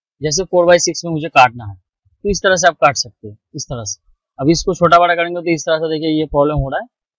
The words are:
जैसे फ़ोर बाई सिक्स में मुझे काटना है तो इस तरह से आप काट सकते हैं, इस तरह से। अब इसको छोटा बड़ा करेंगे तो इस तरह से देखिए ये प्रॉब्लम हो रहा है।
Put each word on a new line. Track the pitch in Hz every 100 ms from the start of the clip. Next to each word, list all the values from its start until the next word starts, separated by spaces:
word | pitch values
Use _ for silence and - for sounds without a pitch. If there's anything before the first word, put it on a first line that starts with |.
| _ -
जैसे | 151 147
फ़ोर | 180 180 175
बाई | 175
सिक्स | 175 156
में | 170
मुझे | 160 160
काटना | 143 127 120
है | 107
तो | 95 _ _ _ _ 202
इस | 196
तरह | 196 185
से | 175
आप | 156
काट | 151 -
सकते | 113 _ 107
हैं, | 104 _
इस | -
तरह | - 123
से। | 104 - _ _ _ -
अब | 135
इसको | 165 -
छोटा | 170 170 170
बड़ा | 175
करेंगे | 170 170 175
तो | 165
इस | 160
तरह | 170 160
से | 160
देखिए | 156 160
ये | 156 151
प्रॉब्लम | 147 147 147
हो | 135
रहा | 156
है। | 240 _ _